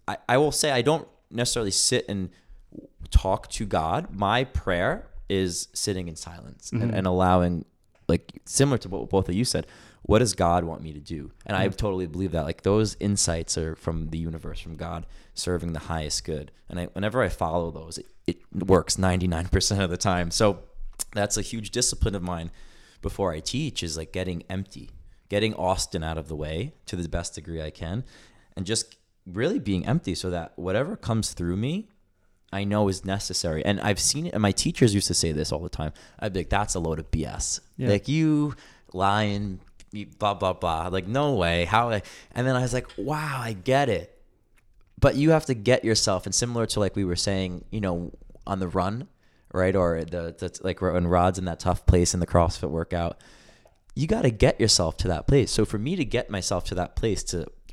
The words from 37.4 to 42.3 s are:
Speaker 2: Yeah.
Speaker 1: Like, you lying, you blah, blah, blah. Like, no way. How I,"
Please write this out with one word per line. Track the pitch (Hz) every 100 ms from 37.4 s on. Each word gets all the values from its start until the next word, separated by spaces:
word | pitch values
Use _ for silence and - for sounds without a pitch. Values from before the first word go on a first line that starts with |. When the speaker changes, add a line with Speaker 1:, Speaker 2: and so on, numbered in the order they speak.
| - - - -
Speaker 2:
Yeah. | 131
Speaker 1:
Like, | 101 131
you | 156 156 151 147 123 - - -
lying, | 90 98 104 104 101 101 92 - - -
you | 107 101 -
blah, | 107
blah, | 95 95
blah. | 87 87 82 87
Like, | 95 92
no | 127 147 120
way. | 85 85 85
How | 110 120
I," | 110 - - -